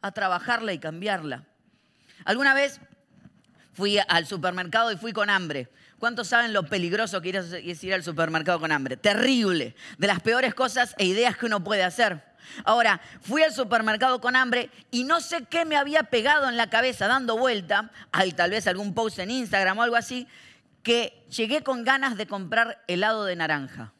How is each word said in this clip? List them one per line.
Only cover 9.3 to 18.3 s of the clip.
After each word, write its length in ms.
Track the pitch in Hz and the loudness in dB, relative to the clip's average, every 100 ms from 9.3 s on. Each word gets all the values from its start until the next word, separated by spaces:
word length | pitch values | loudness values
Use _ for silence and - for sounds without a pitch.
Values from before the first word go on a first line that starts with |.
| 262 208 170 117 - - - | 2 2 0 -2 -10 -20 -2
De 80 | 202 | 0
las 140 | 185 | 0
peores 340 | - 233 262 | 2 2 2
cosas 400 | - 254 254 247 - | 0 -2 0 -2 2
e 60 | |
ideas 320 | 190 196 240 - | 2 4 2 2
que 100 | 240 | -2
uno 160 | 208 | -2
puede 220 | 175 208 | 0 2
hacer. 400 | 180 - 220 160 - _ - - | 0 2 0 0 -12 _ -20 -6
Ahora, 360 | - 233 233 185 - - | 2 4 4 2 -2 -16
fui 220 | - 277 | -4 2
al 100 | 311 | 2
supermercado 680 | 302 240 233 220 214 254 254 | 2 0 2 2 2 2 2
con 160 | 240 254 | 2 2
hambre 340 | 254 247 - - - | 4 0 -2 -12 -6
y 140 | 240 | -4
no 160 | 262 330 | 0 0
sé 240 | 330 339 | 0 -6
qué 200 | 240 330 | -4 -2
me 120 | 330 294 | 0 0
había 280 | 285 302 | 2 0
pegado 440 | - 247 226 302 269 | 2 0 4 4 2
en 80 | 233 | 0
la 140 | 220 | 2
cabeza 360 | 220 254 240 202 | 2 2 0 0
dando 300 | 254 247 226 | 2 0 0
vuelta, 540 | 262 220 170 202 220 - - | 2 0 0 -2 -2 -14 -6
al, 220 | - 190 | 0 0